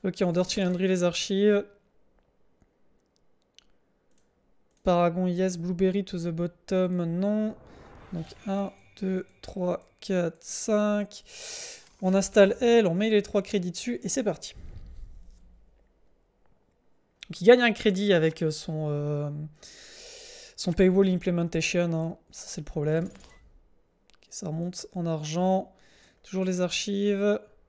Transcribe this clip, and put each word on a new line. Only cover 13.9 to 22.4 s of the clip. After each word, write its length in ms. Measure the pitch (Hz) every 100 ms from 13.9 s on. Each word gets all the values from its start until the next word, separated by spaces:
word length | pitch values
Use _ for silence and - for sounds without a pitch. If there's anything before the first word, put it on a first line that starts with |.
| 240
et 60 | 185
c'est 140 | -
parti. 320 | 220 160 - - - - - - - - - - - - - _ _ _ _ _ _ _ _ _ _ _ _ _ _ _ -
Donc 120 | 170
il 40 |
gagne 180 | 185 247
un 100 | 240
crédit 400 | 208 220 185 202
avec, 300 | 180 160 160
euh, 80 | 160
son, 380 | 151 - 156 151
euh, 400 | 147 147 147 147 147 151 151 - - - - - - - - - -
son 160 | -
paywall 360 | 165 185 185 196
implementation, 840 | 180 185 175 170 165 160 180 175
hein. 240 | 160 160 180 _
Ça 180 | -